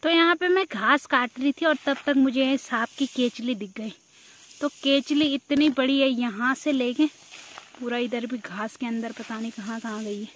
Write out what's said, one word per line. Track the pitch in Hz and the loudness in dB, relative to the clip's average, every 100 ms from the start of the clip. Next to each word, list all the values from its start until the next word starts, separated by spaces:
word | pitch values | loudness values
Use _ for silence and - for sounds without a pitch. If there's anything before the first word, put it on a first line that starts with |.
तो | 302 | 4
यहाँ | 339 330 339 | 4 6 4
पे | 359 | 4
मैं | 359 | 2
घास | 381 208 220 277 - | 2 -2 2 2 2
काट | 269 247 - | 0 0 0
रही | 269 | -2
थी | 269 320 | 2 0
और | 294 - | 0 0
तब | 269 - | -2 0
तक | 277 | 2
मुझे | 269 247 262 269 | 4 4 2 0
सांप | - 240 233 - | -2 -4 -4 -4
की | 269 | -4
केचली | - 247 - 233 | 0 -2 -2 -6
दिख | 233 196 190 | -4 -6 -10
गई। | 220 - _ - - - - - | -12 -12 _ -20 -20 -20 -20 -6
तो | 294 | -6
केचली | - 277 277 - 294 302 | -2 2 2 2 2 2
इतनी | 269 _ 285 302 | 0 _ 2 2
बड़ी | 262 254 277 | 2 2 4
है, | 269 | 2
यहाँ | 240 240 202 247 | 2 -2 -2 -2
से | 269 - | -2 0
लेके | 277 247 247 302 - - - - - - - | 0 0 2 0 0 -20 -20 -18 -18 -20 -10
पूरा | 240 240 | -6 -2
इधर | 247 240 233 | -2 -4 -4
भी | 247 | -6
घास | 208 180 214 - | -8 -8 -8 -6
के | 240 | -4
अंदर | 226 226 | -4 -6
पता | 233 226 220 | -10 -10 -8
नहीं | 226 | -8
कहाँ | 226 202 226 | -8 -8 -8
कहाँ | 226 214 | -8 -8
गई | 214 208 | -6 -8
है। | 220 | -8